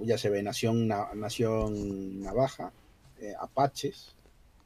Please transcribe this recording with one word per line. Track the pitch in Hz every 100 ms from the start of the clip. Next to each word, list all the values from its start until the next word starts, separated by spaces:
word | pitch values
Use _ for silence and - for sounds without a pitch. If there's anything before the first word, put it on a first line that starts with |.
ya | 110 110
se | 104
ve | 101
nación | 104 - 117 117 113
na-, | 101 107 104
nación | 113 - 113 110 107 104 101 98 95 98
navaja, | 98 101 - - 90 - - - - -
eh, | 104 98
apaches, | 117 - 139 - 143 - - - - _ - -